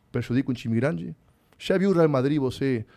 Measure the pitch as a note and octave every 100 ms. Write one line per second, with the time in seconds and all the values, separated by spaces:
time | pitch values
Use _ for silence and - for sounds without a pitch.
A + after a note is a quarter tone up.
0 | _ B2 A#2 A#2+ C#3 B2 A2+ A2+ C3+ E3+
1 | F3 D#3+ _ _ _ - - F#3 G3 E3+
2 | D#3 C3+ C3+ D3+ C3 - C3+ A#2+ G#2+